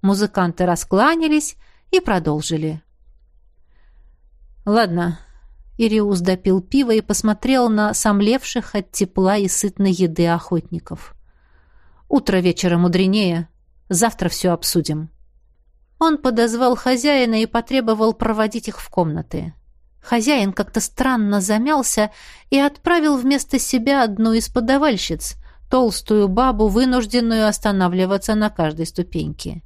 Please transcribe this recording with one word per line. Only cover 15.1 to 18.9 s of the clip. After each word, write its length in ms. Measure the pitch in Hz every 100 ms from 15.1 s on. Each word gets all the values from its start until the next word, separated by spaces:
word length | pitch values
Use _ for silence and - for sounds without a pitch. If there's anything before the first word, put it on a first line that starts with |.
| - - _ _ _ _ _ _ _
Он 180 | 320 302
подозвал 580 | 269 226 233 233 254 247
хозяина 680 | - 254 277 285 247 220
и 20 | 226
потребовал 680 | 226 233 262 226 220 220
проводить 540 | 220 220 214 214 - -
их 140 | -
в 80 |
комнаты. 640 | -